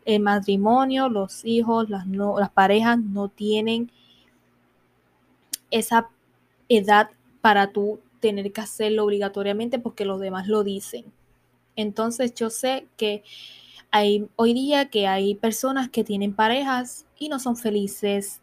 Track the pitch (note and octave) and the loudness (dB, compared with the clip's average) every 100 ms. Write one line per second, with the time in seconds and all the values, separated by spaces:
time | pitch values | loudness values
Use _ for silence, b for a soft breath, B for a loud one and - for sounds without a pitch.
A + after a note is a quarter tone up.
0 | A3 G#3+ G3+ G#3 G3+ G3 G#3 B3+ C4+ C4 | 0 2 4 2 2 2 4 4 4 0
1 | C4 G#3+ F#3+ - A3+ A3+ A#3 A3+ G#3+ G3 | 0 0 -4 -6 -2 0 2 0 -2 -4
2 | F#3 F#3+ G3+ G3+ F#3+ - F#3+ G#3 A#3 A#3+ | -6 -2 -2 0 2 4 4 4 4 0
3 | G#3+ G3 G3+ - G#3 G#3+ A3 A3+ A#3+ b | 0 -4 -6 -6 -2 0 0 -2 -4 b
4 | b b b _ _ _ _ _ _ _ | b b b _ _ _ _ _ _ _
5 | _ _ _ _ _ - _ A3+ A3 A#3 | _ _ _ _ _ -14 _ -4 0 0
6 | A#3 _ _ _ _ _ - A3 G3 G#3 | 0 _ _ _ _ _ 2 2 6 6
7 | G#3+ - _ _ A3+ G3+ G3 G#3 G#3 G#3+ | 4 -2 _ _ 4 6 4 0 -2 -4
8 | _ _ A3 G3+ G3+ G#3 G#3 - G#3+ G#3+ | _ _ -2 -2 -6 -8 -10 -4 -2 0
9 | G#3 G3+ G3 G3+ G3 G#3 A#3 B3 A#3+ - | 0 0 -2 -4 -4 -4 -4 -4 -6 -6
10 | G3+ F#3+ F#3+ F#3 F#3+ G#3+ G3+ G3 - A#3+ | -6 -4 -6 -6 0 0 0 -4 -10 -14
11 | - _ _ _ _ _ _ - G#3+ G3+ | -16 _ _ _ _ _ _ -6 -4 -2
12 | A3+ A#3 B3 - A3+ - B3+ C4+ - - | -4 -2 -4 -2 -6 -2 -4 -4 -8 -6
13 | G#3+ G#3 B B B B B B _ G#3 | -4 -4 B B B B B B _ 2
14 | G#3 G#3 G#3 - A#3 A#3+ C#4 C#4+ C#4 G#3 | 4 2 -2 0 2 2 2 0 0 0
15 | G3 F#3+ G3 G3+ A3+ A3 C4 C4+ B3+ A#3 | 0 0 0 0 -2 -2 -2 -2 -2 -4
16 | G#3+ G3+ G3+ G3+ A3 B3+ C4+ B3+ B3 - | -2 -2 -2 0 2 0 -2 -4 -6 -12
17 | - - D4+ C#4 B3+ A#3 A3 G#3 G3+ - | -20 -12 -8 -4 -4 -4 -2 -2 -2 -4
18 | G3+ G3+ G3 - | -2 -2 -4 -10